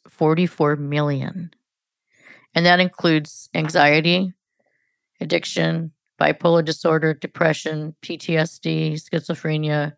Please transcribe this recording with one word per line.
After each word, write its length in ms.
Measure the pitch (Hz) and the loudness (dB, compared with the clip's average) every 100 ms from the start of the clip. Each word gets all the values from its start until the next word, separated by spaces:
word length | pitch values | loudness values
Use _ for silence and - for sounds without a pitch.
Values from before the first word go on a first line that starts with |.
| - | -20
forty-four 720 | - 156 160 180 - 147 147 | -2 2 2 0 2 0 0
million. 760 | 143 147 147 139 131 185 170 - _ _ _ _ _ _ - - _ - | -2 -2 0 -2 -4 -8 -12 -16 _ _ _ _ _ _ -20 -20 _ 0
And 100 | 175 | 4
that 140 | 180 | 4
includes 720 | 180 - 170 156 151 - - | 2 0 2 2 0 -10 -8
anxiety, 800 | 160 156 160 147 151 160 180 190 - _ _ _ _ _ _ _ _ | -4 0 4 4 4 2 0 -2 -8 _ _ _ _ _ _ _ _
addiction, 720 | 165 175 - - 165 - 156 - _ - | -4 -2 -2 -2 -2 -2 -6 -12 _ -2
bipolar 460 | 147 156 170 170 | 0 2 2 2
disorder, 500 | 160 160 165 160 160 | 2 -2 0 0 0
depression, 800 | 151 - - 165 156 156 156 151 156 | -2 -8 -2 -2 0 -4 -6 -8 -10
P 160 | - 160 | -12 -10
T 200 | - 160 | -2 -2
S 200 | 160 - | -2 -4
D, 360 | 165 160 160 | -4 -2 -2
schizophrenia. 1000 | 156 - 165 - 170 160 156 151 151 147 | -4 -6 -6 -6 -6 -4 -4 -2 -2 -4